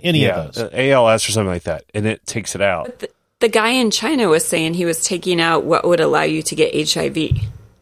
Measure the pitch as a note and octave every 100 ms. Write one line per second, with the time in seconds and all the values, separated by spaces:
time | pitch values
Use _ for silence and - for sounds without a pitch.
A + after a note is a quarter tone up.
0 | F3 D#3+ A#2+ F2+ D2+ A2+ A2 G#2+ C3+ C3+
1 | A2+ A2 - G#2+ F#2+ F2 - D#2 - G#2
2 | G#2+ G#2+ - A#2 G2 F#2 G2 E2+ A#3+ -
3 | - _ _ - A#3 A3 A3 B3+ A3+ -
4 | A#3 D4 G3+ D#3+ - E3+ D#3+ E3+ E3+ E3
5 | - F3+ F#3 E3+ E3 E3 - - F3 E3+
6 | D#3 D3 D#3 D#3 D3+ D#3 D3+ D3+ D#3 D#3
7 | C#3+ D#3 D3+ - - - - _